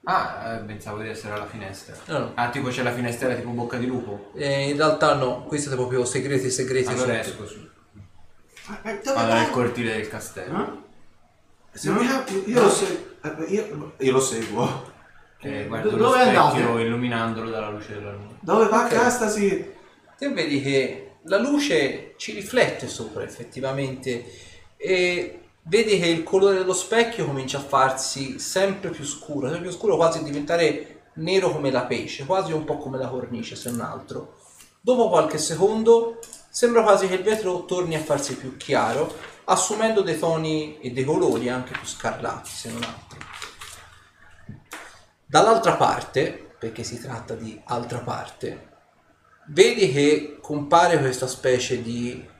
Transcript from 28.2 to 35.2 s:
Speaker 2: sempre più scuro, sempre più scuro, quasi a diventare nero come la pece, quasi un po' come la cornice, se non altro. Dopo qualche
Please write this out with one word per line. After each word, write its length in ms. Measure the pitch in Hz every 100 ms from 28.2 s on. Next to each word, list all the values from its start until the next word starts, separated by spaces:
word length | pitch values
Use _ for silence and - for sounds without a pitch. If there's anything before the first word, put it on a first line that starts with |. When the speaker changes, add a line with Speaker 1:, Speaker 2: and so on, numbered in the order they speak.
| 135 -
Speaker 2:
sempre 500 | - 185 196 190 175
più 140 | -
scuro, 460 | 139 - - 143 127
sempre 180 | 170 180
più 100 | 175
scuro, 200 | 220 156
quasi 220 | 165 156
a 40 |
diventare 840 | 143 143 147 170 156 - - - _ 156
nero 360 | 165 190 185
come 200 | 151 139
la 120 | 123
pece, 420 | 123 117 101 - 135
quasi 280 | 190 165
un 100 | 156
po' 140 | 147 143
come 200 | 131 131
la 120 | 123
cornice, 480 | 127 117 117 113 110
se 120 | 120
non 120 | 120
altro. 560 | 107 107 - 120 - - - - - _
Dopo 300 | - 254 214
qualche 280 | 165